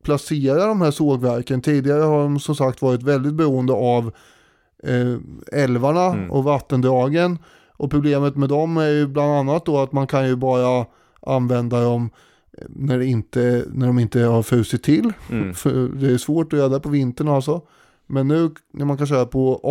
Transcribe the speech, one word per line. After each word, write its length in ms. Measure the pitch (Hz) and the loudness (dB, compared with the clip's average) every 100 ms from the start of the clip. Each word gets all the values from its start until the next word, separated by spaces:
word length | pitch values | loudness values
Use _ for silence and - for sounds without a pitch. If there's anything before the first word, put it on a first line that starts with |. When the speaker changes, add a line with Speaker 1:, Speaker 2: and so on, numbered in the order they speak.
Speaker 1:
placera 600 | - 147 - 151 135 147 208 | -2 -2 -2 -2 2 2 2
de 160 | 208 | 2
här 100 | 160 | 0
sågverken. 680 | 143 151 131 123 120 123 131 | 2 0 2 0 -2 -2 -2
Tidigare 400 | 156 147 135 147 | 0 0 2 2
har 220 | 156 151 | 2 2
de 160 | 143 143 | 2 -2
som 160 | - 147 | -2 -2
sagt 260 | 131 123 | -2 0
varit 220 | 135 123 | 0 0
väldigt 300 | 123 139 139 | 0 0 0
beroende 400 | 156 156 131 127 | 0 2 2 0
av, 380 | 113 123 120 117 - - _ _ _ _ _ | 0 2 0 -2 -10 -20 _ _ _ _ _
eh, 320 | 143 123 123 120 - - - 143 | -4 -2 0 -4 -10 -18 -6 -2
älvarna 420 | 135 120 135 165 180 | 0 2 2 2 2
Speaker 2:
Mm. 260 | 107 92 | 0 -2
Speaker 1:
och 120 | 139 | 0
vattendragen. 960 | 135 139 - 131 127 127 127 160 180 170 - - _ _ | 0 -2 -2 0 2 2 2 0 0 -2 -10 -20 _ _
Och 140 | 143 | -2
problemet 440 | 147 147 143 143 139 | 0 2 2 0 0
med 140 | 139 | 0
dem 280 | 143 165 165 | 0 0 0
är 100 | 156 | 2
ju 180 | 151 143 | 2 0
bland 240 | 139 147 | 0 0
annat 340 | 147 135 160 165 | 0 0 -2 0
då 140 | 143 | 0
att 120 | 135 | 0
man 160 | 139 135 | -2 0
kan 200 | 139 131 | 0 0
ju 80 | 127 | 0
bara 500 | 131 127 127 127 120 _ _ _ | 0 2 2 0 -2 _ _ _
använda 600 | - 131 123 123 120 120 | -4 -2 0 0 0 0
dem 280 | 120 120 117 _ _ _ _ - - | 0 0 -4 _ _ _ _ -20 -18
när 280 | - 139 127 | -6 -2 0
det 80 | 127 | 0
inte, 600 | 120 - 123 123 123 - | 0 -2 0 2 0 -2
när 140 | 131 123 | -2 2
de 120 | 123 | 2
inte 200 | 113 123 | 2 2
har 220 | 117 117 | 4 2
frusit 400 | 110 123 110 120 | 2 0 0 -2
till. 300 | - 160 226 202 - | 2 2 2 -4 -8
Speaker 2:
Mm. 220 | 117 95 | -6 -4
Speaker 1:
För 180 | 90 143 131 127 | -4 -2 0 -2
det 260 | 135 135 | -2 0
är 40 | 123 | 0
svårt 360 | - 160 156 | 0 -2 0
att 60 | 151 | 0
göra 100 | 135 | 0
det 100 | 135 | 0
på 100 | 147 | -2
vintern 380 | 143 131 123 151 | -2 -2 -2 0
alltså. 340 | 139 131 165 - _ _ _ _ | 0 0 -4 -6 _ _ _ _
Men 200 | 135 135 | -2 0
nu 240 | 156 165 156 _ | 2 0 -4 _
när 120 | - 143 | -6 -4
man 120 | 139 | -2
kan 100 | 147 | 0
köra 180 | 135 123 | 0 0
på 300 | 135 131 131 - | 0 0 0 0